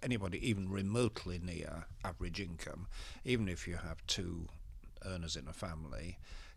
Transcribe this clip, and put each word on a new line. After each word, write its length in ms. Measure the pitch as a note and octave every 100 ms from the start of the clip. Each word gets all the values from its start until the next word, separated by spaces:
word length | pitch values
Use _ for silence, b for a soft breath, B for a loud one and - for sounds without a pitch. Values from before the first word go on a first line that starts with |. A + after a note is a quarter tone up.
anybody 440 | - A#2+ G2 F2+ A#2+
even 220 | G2+ F#2+
remotely 720 | G2 G2 A2+ A#2+ A2+ F2+ F2+
near 440 | F2+ E2 D#2 D#2 - -
average 360 | - F2+ F2+ E2+
income, 480 | F#2 E2+ - - F#2 B B B
even 240 | - B2 G2+
if 180 | E2+ -
you 100 | E2+
have 300 | D#2+ E2 -
two 420 | - F2 F2 E2+ - - - - - G2
earners 300 | F#2 E2 D#2+
in 120 | C#2+
a 40 |
family, 640 | D#2+ F#2+ D#2+ D#2 - E2+ F2+ B B B